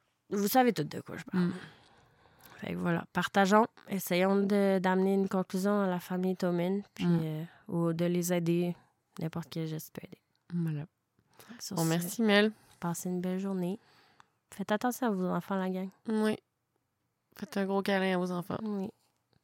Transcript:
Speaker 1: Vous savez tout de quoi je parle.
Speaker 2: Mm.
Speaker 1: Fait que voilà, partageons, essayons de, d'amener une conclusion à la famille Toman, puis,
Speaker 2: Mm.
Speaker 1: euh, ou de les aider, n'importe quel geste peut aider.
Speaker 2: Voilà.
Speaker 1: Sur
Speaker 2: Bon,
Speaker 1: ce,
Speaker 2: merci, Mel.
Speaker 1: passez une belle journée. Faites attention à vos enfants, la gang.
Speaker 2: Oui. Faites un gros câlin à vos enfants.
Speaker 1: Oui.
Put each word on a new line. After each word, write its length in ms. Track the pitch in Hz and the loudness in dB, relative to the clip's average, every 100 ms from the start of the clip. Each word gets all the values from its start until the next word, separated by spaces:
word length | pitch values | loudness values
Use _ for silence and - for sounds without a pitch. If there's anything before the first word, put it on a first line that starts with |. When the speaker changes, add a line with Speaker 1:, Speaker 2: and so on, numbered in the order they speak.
| _ _ - | _ _ -6
Speaker 1:
Vous 160 | 202 202 | -2 2
savez 260 | 254 247 | 4 4
tout 100 | 180 | 2
de 160 | 151 - | -4 -8
quoi 160 | - 90 | -10 -12
je 60 | - | -4
parle. 180 | 185 | 0
Speaker 2:
Mm. 100 | 175 180 - - - _ _ _ _ _ - - | 0 -2 -12 -20 -20 _ _ _ _ _ -20 -14
Speaker 1:
Fait 180 | - | -10
que 40 | 175 | -4
voilà, 260 | 175 170 - | -2 -2 -2
partageons, 540 | - - 202 190 214 226 - - | -4 0 4 6 6 4 -2 -8
essayons 480 | 190 - 175 190 202 | -6 0 2 4 2
de, 440 | 196 202 196 190 | 2 2 4 2
d'amener 340 | 185 185 190 | 2 2 4
une 140 | 196 190 | 2 2
conclusion 500 | 190 185 185 196 208 | 0 -2 -2 0 2
à 40 | 190 | 0
la 120 | 180 | -2
famille 360 | - 180 185 180 | -4 -2 -2 0
Toman, 460 | 185 175 175 202 - - | 0 0 0 -2 -6 -2
puis, 100 | 175 | 2
Speaker 2:
Mm. 140 | 170 | 2
Speaker 1:
euh, 200 | 160 156 170 - - | 0 -4 -8 -14 -6
ou 260 | 170 170 | -2 0
de 120 | 165 175 | 0 0
les 280 | 175 175 | 0 0
aider, 420 | 175 170 170 175 175 _ _ _ - | 0 2 2 0 -4 _ _ _ -10
n'importe 300 | 160 165 160 | -8 -8 -8
quel 160 | 165 160 | -8 -6
geste 260 | 156 - | -8 -10
peut 80 | - - | -14 -16
aider. 140 | - _ _ - 170 | -18 _ _ -8 -4
Speaker 2:
Voilà. 300 | 165 151 151 _ _ _ _ - - 240 | -2 -4 -8 _ _ _ _ -20 -20 -16
Speaker 1:
Sur 160 | - 185 | -8 -2
Speaker 2:
Bon, 80 | |
Speaker 1:
ce, 60 | 165 | 0
Speaker 2:
merci, 320 | 165 175 - | 0 -2 -2
Mel. 280 | 220 202 214 214 _ - | 4 4 4 0 _ -8
Speaker 1:
passez 300 | 175 170 180 | -6 -4 -4
une 120 | 180 | -4
belle 160 | 185 185 | -4 -4
journée. 380 | 196 190 175 196 _ _ _ - _ _ _ | -4 -4 -4 -6 _ _ _ -20 _ _ _
Faites 200 | - 196 | -10 -2
attention 340 | 214 254 - 247 | 0 0 -2 -2
à 20 | |
vos 160 | 190 180 | 0 0
enfants, 280 | 175 - 196 | -2 -2 -2
la 140 | 185 | -2
gang. 200 | 185 190 - - | -4 -6 -8 -4
Speaker 2:
Oui. 260 | 220 214 214 _ _ _ _ _ _ _ _ _ - | 0 2 0 _ _ _ _ _ _ _ _ _ -14
Faites 180 | 202 202 | -6 -2
un 100 | 196 | 0
gros 160 | 196 | 2
câlin 340 | 196 196 190 185 | 2 2 2 0
à 20 | |
vos 140 | 180 | 0
enfants. 240 | 180 175 - | -4 -4 -6
Speaker 1:
Oui. 280 | 220 202 190 - _ _ _ _ | -4 -4 -6 -10 _ _ _ _